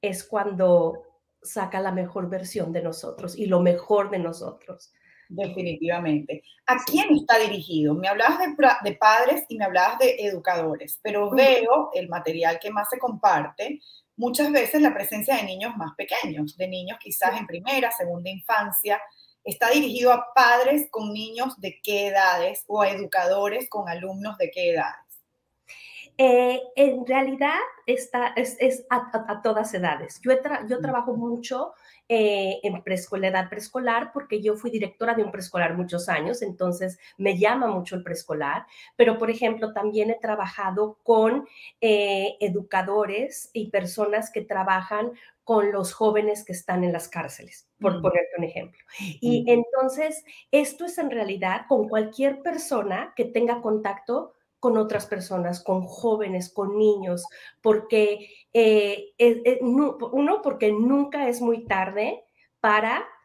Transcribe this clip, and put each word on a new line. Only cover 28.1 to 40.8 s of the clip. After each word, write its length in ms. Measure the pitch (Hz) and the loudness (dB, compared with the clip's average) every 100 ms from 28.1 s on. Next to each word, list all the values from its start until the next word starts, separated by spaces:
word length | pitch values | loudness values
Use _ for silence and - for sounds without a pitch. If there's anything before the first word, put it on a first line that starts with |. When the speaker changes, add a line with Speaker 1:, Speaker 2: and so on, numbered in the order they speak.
| 247 240 - | -2 -2 -2
Speaker 1:
es, 200 | 247 - | -4 0
es 260 | 254 254 - | 0 0 -2
a, 60 | 247 | -2
a, 280 | 240 220 220 | -2 -6 -6
a 140 | 214 | -4
todas 320 | 226 214 214 | 0 0 -2
edades. 480 | 190 175 147 160 - | -2 -2 -4 -8 -8
Yo 100 | 247 | 2
he 80 | 262 | 2
tra-, 280 | 277 294 214 | 2 -6 -4
yo 100 | 247 | -4
Speaker 2:
Mm. 40 | |
Speaker 1:
trabajo 300 | 262 254 240 226 | -2 -2 -2 -4
mucho, 580 | 233 233 - 254 339 - _ _ _ | -4 -6 -6 -6 -8 -10 _ _ _
eh, 500 | 226 214 202 190 - | 2 4 2 -2 -4
en 220 | 202 180 | -6 -6
preescolar, 480 | - 185 - 196 190 | -4 -6 -4 -2 0
edad 180 | 190 185 | 0 -4
preescolar, 640 | 202 - 254 247 226 240 | -8 -8 -4 -2 -2 -2
porque 260 | 277 - 208 | -8 -6 -2
yo 160 | 208 214 | 0 -2
fui 140 | 240 | -4
directora 460 | 220 196 _ 226 226 | -4 -6 _ -2 0
de 80 | |
un 80 | 208 | 0
preescolar 440 | 208 185 180 165 170 | -2 -4 -2 -2 -2
muchos 340 | 180 175 175 | -4 -6 -2
años, 340 | 165 160 240 | -2 -2 -4
entonces 560 | 202 180 185 175 185 180 - _ | -6 -4 -4 -2 -6 -8 -20 _
me 220 | 196 180 | 0 4
llama 260 | 208 254 240 | 2 4 0
mucho 300 | 185 180 185 | -2 -6 -10
el 80 | |
preescolar. 640 | 175 165 - 156 143 175 - - - - | -8 -10 -6 -4 -2 -4 -8 -20 -20 4
Pero, 220 | 240 220 | 4 4
por 140 | 220 | -2
ejemplo, 420 | 226 233 226 214 | 0 -2 -2 -6
también 380 | 208 208 214 214 | -4 -2 0 0
he 80 | 226 | -2
trabajado 800 | 226 208 185 - 190 185 | -2 -4 -4 -4 -4 0